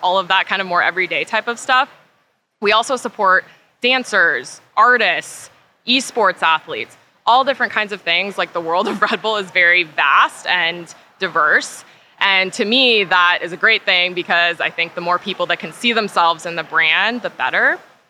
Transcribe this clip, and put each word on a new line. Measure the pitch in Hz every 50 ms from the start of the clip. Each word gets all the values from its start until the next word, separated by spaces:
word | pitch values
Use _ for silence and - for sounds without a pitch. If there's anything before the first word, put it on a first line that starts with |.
| -
all | 180 180 190
of | 185 170
that | 190 190 175
kind | - 202 190
of | 196 185
more | 175 175 123
everyday | - 170 185 185 170 170 147 151
type | - - 220 214 240
of | 233 233
stuff. | - - 262 254 269 262 - _ _ _ _ _ _ _ _ _ _ _ _ -
We | - 202 214
also | 220 233 - 277
support | 247 - 233 - - 208 185 185 185 - - - _ _ _ _ _
dancers, | - 247 254 262 247 - - 196 175 165 147 120 131 - - - _ _ -
artists, | - 214 247 247 240 220 185 165 147 - - - - - - _ _ _ _ _ _ _
esports | - 240 269 247 - - 247 214 190 175 - -
athletes, | 165 160 156 - - 151 110 117 - - - _ _ _ _ -
all | - 233 254 269
different | 254 269 - 247 208 -
kinds | 226 214 202 208
of | 190
things. | - 175 165 175 190 202 190
Like, | 196 180 170 -
the | 175
world | 170 160 165 180 208 392
of | - 196 208
<laughs> | 208
Red | 226 196 -
Bull | 214 220
is | 208 196 185
very | - 185 175 170 175 180 175
vast | 156 147 - 156 143 143 185 254 320 - - -
and | - 170 180 170 165 170 175 170 160 - - - _ _ -
diverse. | 190 180 156 170 151 151 175 247 294 - - - - - - - _ _ _ -
And | 180 196 196 190 190 190 180
to | - 226
me, | 202 226 262 269 247 233 214 202
that | 165 185 180 175 175 175 - -
is | 175 170
a |
great | 180 - 220 220 202 -
thing | - 190 180 175 180 180
because | 175 165 - 190 170 170 175 170 165
I | - 160
think | 160 - 170 170 -
the | -
more | 175 175 175 180
people | - 196 180 - 175
that | 170 175 165
can | - 165 156
see | - - 240 233
themselves | 226 214 202 - 196 170 165 170 156 -
in | 175 170
the | 170 160
brand, | 156 - 160 160 156 156 175 190 214 233 247 -
the | 175
better. | - - 131 127 156 185 226 269 320 359 - - _ _ _